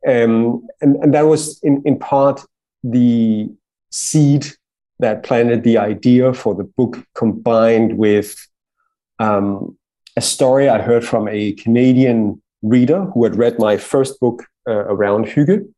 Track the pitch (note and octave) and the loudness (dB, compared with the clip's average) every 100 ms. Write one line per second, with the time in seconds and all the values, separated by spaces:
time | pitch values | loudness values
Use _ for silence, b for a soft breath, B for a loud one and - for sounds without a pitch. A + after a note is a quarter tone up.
0 | - B2 A#2 A2+ A#2 A#2+ - - C#3+ C#3 | 0 0 2 2 0 -4 -10 -4 0 2
1 | D3+ D3 D3+ D#3 D3+ - - C#3 C#3 C3+ | 2 2 2 2 -2 -6 -2 -2 0 -4
2 | - C#3 C#3 C#3 - _ _ _ B2 A#2+ | -2 0 0 0 -10 _ _ _ -4 2
3 | A#2+ A#2 A2+ A2 G#2+ - _ _ _ - | 2 2 0 -2 -6 -12 _ _ _ -12
4 | - D#3 C#3+ C#3+ C#3+ - _ _ _ _ | -4 2 2 2 -2 -18 _ _ _ _
5 | A#2 G#2+ - B2 A#2+ A#2 A#2+ A2+ G#2 G#2+ | -4 -4 -2 0 2 2 2 2 0 -2
6 | B2+ B2 B2+ B2 - F#2 F#2+ - B2 - | 2 4 4 0 -4 -6 -8 -4 -4 -4
7 | - - A2+ - - A2+ A2+ A2+ A2+ - | -16 -4 -4 -2 0 2 2 2 0 0
8 | G#2+ G#2 G#2 - - _ _ _ _ _ | 2 2 -2 -12 -20 _ _ _ _ _
9 | _ _ A2 G#2 G2 G2+ G2 - _ _ | _ _ -2 -2 -2 -6 -10 -16 _ _
10 | _ - - - C3+ C3 C#3 A2+ G#2+ A#2+ | _ -8 -6 -2 2 2 2 0 0 0
11 | A#2 A#2 G#2+ G#2 G#2 - - A#2 B2+ B2+ | 0 -4 -4 -4 -6 -6 0 2 4 4
12 | C3 A#2 G#2+ - _ _ G#2+ B2 A#2+ E3+ | 2 2 -2 -6 _ _ 0 2 2 0
13 | F#3+ A#2+ A2+ F#2+ A#2+ A#2 G#2+ G2+ - C#3+ | -2 -2 -2 2 -2 0 0 0 0 -2
14 | C3 - B2 A#2+ - _ - G#2+ G2 G2+ | -2 -2 -4 -4 -14 _ -6 -6 -4 -2
15 | G2+ G#2 A2+ - D3 G3+ G3 | 0 0 -2 0 2 0 -2